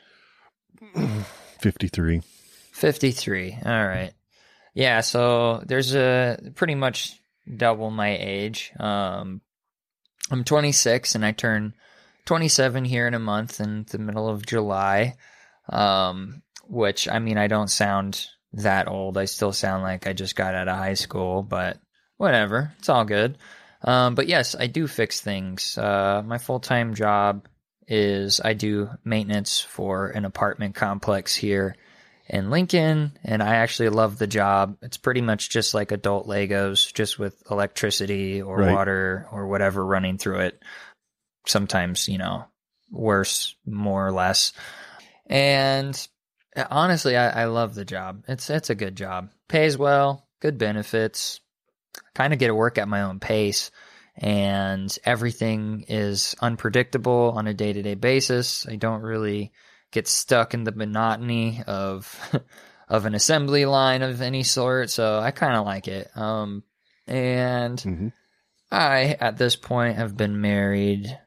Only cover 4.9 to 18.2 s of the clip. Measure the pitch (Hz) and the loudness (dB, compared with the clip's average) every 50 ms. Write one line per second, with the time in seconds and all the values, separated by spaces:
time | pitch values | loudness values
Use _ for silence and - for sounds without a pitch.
4.9 | 117 113 113 - - 123 120 123 120 117 120 117 113 - - - 127 131 127 127 | 4 4 2 2 2 2 4 4 4 4 4 2 0 -2 -2 -2 0 0 0 2
5.9 | 135 139 127 127 127 127 127 120 117 - - 131 143 - 180 165 143 139 135 127 | 2 2 4 4 4 4 2 0 -2 -4 -8 -12 -2 -2 0 0 0 0 0 -2
6.9 | 120 - - - - _ _ _ _ _ _ - 123 104 120 117 113 107 110 110 | -2 -2 -8 -8 -12 _ _ _ _ _ _ -14 -4 2 2 2 2 2 -2 -4
7.9 | 107 110 104 104 101 87 95 98 98 98 104 110 113 - - - - - 107 107 | -2 -2 0 0 0 -2 -4 -4 -4 -4 -4 -6 -6 -8 -12 -12 -10 -6 -4 -2
8.9 | 101 101 98 92 92 98 101 95 92 98 _ _ _ _ _ _ _ _ _ _ | -2 -2 -2 -2 -4 -6 -8 -10 -12 -14 _ _ _ _ _ _ _ _ _ _
9.9 | _ _ _ _ _ - - - 131 127 120 - 151 151 147 143 139 - - 117 | _ _ _ _ _ -12 -6 -4 -2 -2 0 2 2 2 4 4 2 2 4 4
10.9 | 120 127 - - - 110 107 107 107 - - 117 110 107 107 107 - _ _ _ | 2 2 0 -2 -2 0 0 0 -2 0 0 0 0 0 -2 -4 -8 _ _ _
11.9 | _ _ _ _ _ _ - - 170 165 165 147 - 143 131 131 120 131 127 127 | _ _ _ _ _ _ -2 0 0 2 2 4 4 4 4 2 2 0 -2 0
12.9 | 127 120 120 120 120 113 113 107 104 107 113 123 - - 107 107 107 107 104 - | 0 0 0 0 0 -2 -2 -2 -2 -2 -2 -6 -6 -6 -6 -4 -4 -6 -8 -8
13.9 | - 104 107 104 104 110 110 110 107 101 104 - 117 113 104 101 95 95 98 98 | -8 -8 -6 -6 -4 -4 -2 -2 -4 -4 -6 -2 -2 -2 0 0 0 0 2 4
14.9 | 98 101 117 127 - _ - - _ _ - _ _ _ - - - - 104 101 | 4 4 2 0 -2 _ -20 -20 _ _ -20 _ _ _ -14 -4 0 2 4 4
15.9 | 98 95 92 92 90 95 95 107 135 - _ _ _ - _ - - 120 107 101 | 4 4 2 0 -2 -6 -10 -12 -14 -18 _ _ _ -20 _ -8 -2 0 0 0
16.9 | 98 - - - - 113 113 110 107 104 104 104 107 107 104 95 - - 104 101 | 0 -2 -2 -2 -2 -2 0 0 0 2 2 2 2 0 0 0 0 0 0 0
17.9 | 98 98 98 98 - - | 0 0 -2 -4 -6 -8